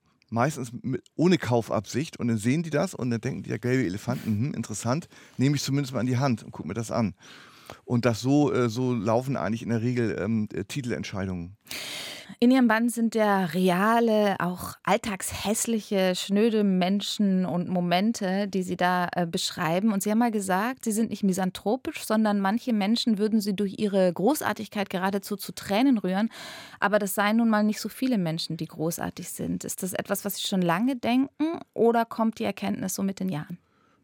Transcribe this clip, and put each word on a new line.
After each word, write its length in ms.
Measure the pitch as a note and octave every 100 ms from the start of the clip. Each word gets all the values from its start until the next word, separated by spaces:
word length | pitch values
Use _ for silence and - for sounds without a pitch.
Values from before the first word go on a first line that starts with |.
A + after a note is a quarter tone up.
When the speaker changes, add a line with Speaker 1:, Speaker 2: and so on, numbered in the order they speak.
| _ _ -
Speaker 1:
meistens 380 | A2+ C#3 C#3+ B2 B2
mit, 200 | - C3 - -
ohne 220 | E3+ E3+
Kaufabsicht, 800 | A2 A#2+ - G2 G2+ A2+ E3 -
und 80 | A#2+
dann 100 | A2+
sehen 240 | A2+ D3
die 80 | E3
das 240 | C#3+ F#3
und 160 | - B2+
dann 100 | A#2
denken 220 | B2+ -
die, 60 | -
„Der 100 | B2
gelbe 260 | B2 C3
Elefant, 400 | G2 G2 - - -
mhm, 260 | G#2 C#3
interessant, 540 | - A2+ G#2+ A2+ C#3+ - - - -
nehme 180 | C3+ D3
ich 60 |
zumindest 280 | - C#3 C3+
mal 100 | B2+
in 40 | B2+
die 120 | B2
Hand 260 | C#3 A2+
und 80 | -
guck 140 | - D2+
mir 80 |
das 180 | G#2 A2
an.“ 240 | G#2 G#2+ - - - - - - -
Und 200 | - A#2+
das 160 | B2 A2
so, 320 | B2 D3 C#3+
äh, 160 | A#2+ A#2+
so 260 | A2 B2+
laufen 420 | A#2+ G2+ A2+ C3 C3+
eigentlich 280 | F2 A2+
in 60 | G#2
der 120 | A2+
Regel, 340 | A#2+ B2 A2+ E2
ähm, 280 | F#2+ A2+ G#2+
äh, 80 | -
Titelentscheidungen. 920 | G#2 D3 B2 D#2 G2 G2+ F#2+ F2+ E2+ G2+ - - - - - - - -
Speaker 2:
In 140 | A#3+
Ihrem 160 | C4 A#3+
Band 240 | A3 A#3+
sind 240 | A#3 A3+ A3
ja 280 | G#3 G3
reale, 920 | F3+ F3+ F#3 F3 G#3 A#3 A#3 G#3+ G#3 -
auch 360 | F3+ F3+ - -
alltagshässliche, 1300 | - G#3 A#3 F#3+ - - G3+ A3 - A3 - G3 F#3
schnöde 480 | F3+ - G3+ A3+ G#3+
Menschen 800 | G3+ F#3 F3+ G3+ - - G3+ F#3
und 240 | F#3 F3 F3
Momente, 800 | F3+ F3 F3 G#3+ A#3 F#3 F#3+ G3+
die 140 | F#3+
Sie 140 | F#3 F3+
da, 320 | F3+ F3+ F3
äh, 140 | - E3+
beschreiben. 640 | F3+ - - D#3+ F3 A3
Und 100 | G3
Sie 80 | G#3
haben 80 | G#3+
mal 120 | A#3+
gesagt, 540 | G#3+ F#3+ F#3 A3+ C4
Sie 80 | A#3
sind 180 | G#3 A3+
nicht 140 | G#3
misanthropisch, 800 | G3 F#3 F#3 - G3+ B3+ - -
sondern 360 | - A3 A3 G3+
manche 320 | G3 A3+ -
Menschen 460 | A3 G3 A#3 - G3+
würden 220 | G#3+ A3
Sie 140 | G3+
durch 240 | G3 G3+ G#3
ihre 320 | G#3 F#3+ F#3
Großartigkeit 800 | E3+ G3 D#4 - G#3+ G#3 G#3+ G3
geradezu 460 | F#3 F#3+ G3 - G#3
zu 160 | -
Tränen 460 | - - G3+ C#4 A#3
rühren. 320 | F3+ F#3+ A3+ - - - - -
Aber 200 | G3+ G#3
das 160 | G3+
seien 220 | - G3+ A3+
nun 140 | A#3
mal 140 | G#3+
nicht 160 | G#3+ G#3+
so 80 | G#3+
viele 280 | - C4 A3+
Menschen, 400 | E3 D#3+ - D#3+
die 100 | D#3
großartig 640 | - D#3+ E3+ - - F3
sind. 360 | - E3+ F3+
Ist 180 | - -
das 100 | F#3
etwas, 320 | - - G3
was 120 | G3+ -
Sie 100 | -
schon 160 | F#3+
lange 340 | F3 E3 B3 B3+
denken, 640 | A3+ B3 C#4 - D4+ E4+ -
oder 300 | - A#3 A#3
kommt 340 | A3+ - A3+ -
die 60 |
Erkenntnis 500 | G#3 G3 G3 G3+ F#3+
so 80 | -
mit 180 | G3 G3
den 80 | F#3+
Jahren? 300 | D3+ D3+ F3 _ _ _ _